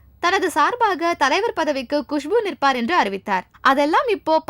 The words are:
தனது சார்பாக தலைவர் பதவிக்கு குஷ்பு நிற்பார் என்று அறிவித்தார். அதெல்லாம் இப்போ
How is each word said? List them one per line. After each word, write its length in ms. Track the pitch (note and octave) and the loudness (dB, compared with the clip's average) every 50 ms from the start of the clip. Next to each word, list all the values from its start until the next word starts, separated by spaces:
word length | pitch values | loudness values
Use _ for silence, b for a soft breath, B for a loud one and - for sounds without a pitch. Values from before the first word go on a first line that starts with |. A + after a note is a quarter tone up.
| b b b _ | b b b _
தனது 320 | - E4+ F#4+ F#4 D4+ E4+ | -2 0 0 0 0 0
சார்பாக 600 | - E4 C#4+ E4 A4+ B4 A#4 G#4 F#4 C#4 E4+ E4+ E4+ | 0 2 0 0 2 0 0 0 0 0 -2 -2 0
தலைவர் 400 | E4+ D4 C4 D4 F#4 G#4+ A4+ - | 0 0 0 2 0 0 -2 -2
பதவிக்கு 520 | F4+ D#4+ D4 C#4+ C4+ B3+ - D4 D4 - - | -2 -2 -2 -2 -4 -4 -2 -4 -4 -2 -4
குஷ்பு 320 | C#4+ D4+ C4+ D4 G4 A#4+ A4 | -4 -6 -2 0 0 0 0
நிற்பார் 320 | F#4+ C#4+ - C#4 C#4 C4 | -2 -4 0 0 0 0
என்று 200 | B3 A#3 A#3 F4+ | 0 -2 0 0
அறிவித்தார். 520 | F4 - G3 G3 F#3+ - - G3 F#3 - _ - _ | 0 0 0 -4 -6 -6 -4 -4 -4 -4 _ -12 _
அதெல்லாம் 460 | - B3+ C#4 C4+ C#4+ D4 E4+ A#4 D5 | 0 2 2 2 2 2 2 0 0
இப்போ 360 | B4 G4+ - - D#4 D#4+ D#4+ D#4 | 0 -2 -2 0 0 0 0 2